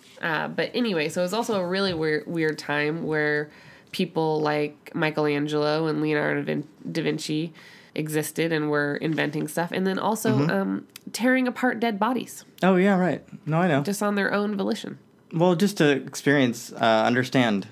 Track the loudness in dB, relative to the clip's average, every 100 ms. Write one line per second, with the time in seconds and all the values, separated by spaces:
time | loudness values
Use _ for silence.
0 | -20 -8 -4 -2 -4 -4 -4 -2 -2 0
1 | -2 -2 -2 -2 -2 -2 0 0 0 0
2 | 0 -2 -2 -2 -2 -2 -4 -2 0 -2
3 | -2 0 0 0 -4 -12 -20 -20 -10 -6
4 | -4 -2 0 0 0 0 -2 -6 -10 -2
5 | -2 2 0 0 0 0 0 0 0 0
6 | 0 0 0 -2 -2 -4 -6 -12 -8 -4
7 | -2 -4 -4 -4 -6 -10 -20 -20 -12 -8
8 | -4 -4 -4 -2 -2 0 0 0 0 -2
9 | -2 -2 -2 -2 -4 -4 -4 -2 -2 0
10 | -2 0 2 2 2 0 0 -4 -8 -18
11 | -12 -2 0 2 0 0 -2 0 -2 0
12 | -2 -2 -6 -12 -20 0 4 6 6 4
13 | 2 0 -6 -10 -2 2 4 2 0 -2
14 | 0 0 0 0 0 -2 -2 -4 -6 -12
15 | _ _ _ 2 4 4 2 4 4 4
16 | 0 -2 2 4 4 0 -10 0 4 4
17 | 4 2 2 2 2 2 -2